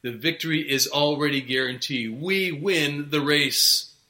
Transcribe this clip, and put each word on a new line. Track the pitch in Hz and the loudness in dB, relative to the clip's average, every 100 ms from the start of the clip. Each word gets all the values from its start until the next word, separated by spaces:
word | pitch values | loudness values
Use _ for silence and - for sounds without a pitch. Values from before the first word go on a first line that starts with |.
The | 127 | -8
victory | 113 143 160 160 160 147 | -4 -4 -4 -2 -2 0
is | 135 - | 0 2
already | 143 147 147 147 139 | 2 2 2 0 0
guaranteed. | 123 131 131 127 - 131 113 113 | -2 -2 -2 -4 -6 -4 -4 -6
We | 170 190 185 | -2 0 0
win | 151 180 175 147 143 147 | -2 0 2 0 -2 -2
the | 147 | -2
race. | 143 147 139 - - - - _ _ | 2 2 2 2 4 2 -2 _ _